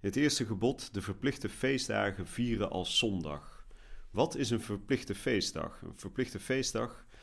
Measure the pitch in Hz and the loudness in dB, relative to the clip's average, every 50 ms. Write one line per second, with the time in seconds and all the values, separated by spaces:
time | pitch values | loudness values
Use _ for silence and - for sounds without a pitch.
0 | - 101 95 131 147 147 147 - 123 104 107 95 110 127 135 - - - - 101 | -2 0 2 4 4 4 4 2 0 0 0 2 4 2 2 2 -6 -4 -4 -4
1 | - - 92 - - - - - - 101 - - - 131 139 123 - - 110 104 | -2 -2 -4 0 0 0 0 0 -4 -6 -2 0 2 2 2 2 2 2 2 4
2 | 101 101 95 101 90 - - - 123 120 113 98 104 - - 92 85 - - - | 4 2 2 -2 -6 -6 0 0 2 2 2 2 2 0 0 0 0 2 2 2
3 | 123 110 98 90 78 76 73 71 - - - - - - - - - - - - | 2 4 2 0 -2 -4 -6 -6 -8 -12 -14 -14 -16 -16 -16 -16 -14 -12 -12 -12
4 | - - - 101 143 165 - 135 139 110 120 113 - - 104 98 98 - 139 127 | -12 -4 2 4 4 4 4 0 2 2 2 0 0 -2 -4 -6 0 0 0 0
5 | - - 98 - - 135 117 98 - - - 80 78 - - - - 80 - - | 0 -4 -6 -2 0 2 4 4 2 0 -2 -4 -6 -6 -8 -10 -12 -12 -12 -10
6 | - 95 - - 131 - - - - - 131 135 127 - - 113 120 120 - - | -10 -6 -2 -2 -2 -2 -2 -6 -2 0 0 2 2 0 0 -2 -2 -2 -6 -12
7 | - - - - | -16 -20 -20 -20